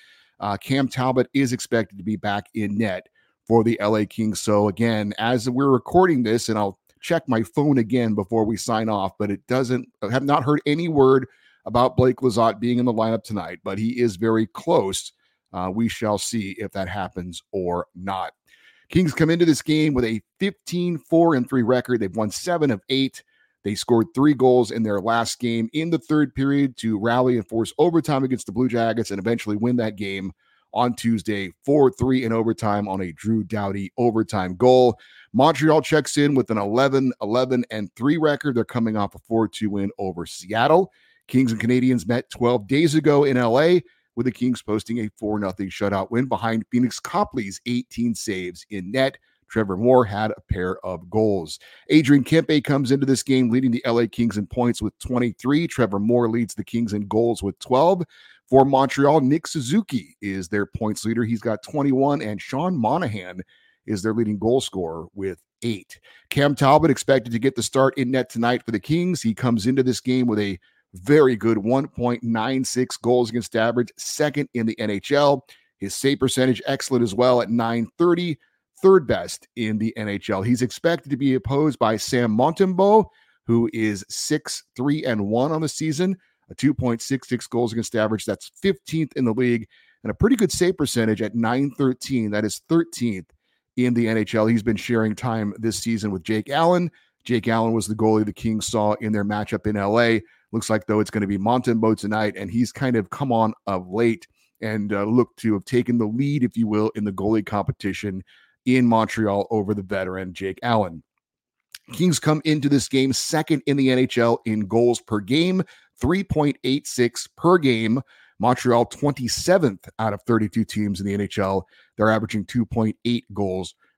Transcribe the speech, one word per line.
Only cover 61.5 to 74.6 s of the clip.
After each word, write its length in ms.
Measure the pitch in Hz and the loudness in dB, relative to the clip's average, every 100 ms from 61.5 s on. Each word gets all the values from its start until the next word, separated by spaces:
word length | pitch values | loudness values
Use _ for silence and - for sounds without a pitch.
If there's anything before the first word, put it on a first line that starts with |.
| 107 | -6
twenty-one, 600 | - 151 139 131 139 143 | -6 -2 0 2 2 0
and 200 | 107 104 | -4 -8
Sean 340 | - 131 180 165 | -8 -4 -2 0
Monahan 640 | 110 160 147 104 90 90 - _ _ _ - | 0 0 -2 -6 -10 -12 -14 _ _ _ -8
is 160 | 104 | -4
their 120 | 107 | -2
leading 260 | 110 107 104 | 0 -2 0
goal 200 | 107 127 | 2 0
scorer 460 | - 95 82 82 85 | 0 -6 -6 -8 -12
with 260 | 98 95 87 _ - | -10 -10 -10 _ -10
eight. 380 | 117 101 - - _ - - | -6 -6 -10 -20 _ -20 -6
Cam 280 | 139 143 139 | 2 2 4
Talbot 340 | 135 151 156 | 6 6 6
expected 420 | 127 - 131 117 | 2 2 0 0
to 60 | 117 | -2
get 160 | 127 | -2
the 80 | 123 | -2
start 340 | 110 135 135 139 | -2 2 2 2
in 140 | 127 | -2
net 200 | 131 120 | -2 -2
tonight 340 | 117 120 123 | -2 0 0
for 80 | - | -2
the 80 | 107 | -4
Kings. 420 | - 160 180 170 | 0 0 0 -2
He 100 | 113 | -2
comes 360 | 104 127 117 107 | -2 0 0 0
into 160 | 135 | 0
this 160 | 127 117 | 0 0
game 260 | 127 127 123 | 0 0 2
with 140 | 107 | 0
a 180 | 101 95 _ _ _ | -2 -4 _ _ _
very 420 | 92 90 147 135 110 | -8 2 6 6 4
good 200 | 113 107 | 0 0
one 300 | 107 135 127 | 2 0 0
point 340 | - 120 120 | -4 -4 -2
nine 400 | 117 113 117 131 | -2 -2 0 -2
six 320 | 127 123 127 - | -2 -2 -4 -2
goals 340 | 117 123 117 | 0 2 2
against 240 | 117 104 | -4 -4
average, 380 | 113 117 120 117 - | -2 0 0 -2 -6
second 520 | - - 147 143 135 | -10 -4 -2 -2 -6
in 120 | 120 | -2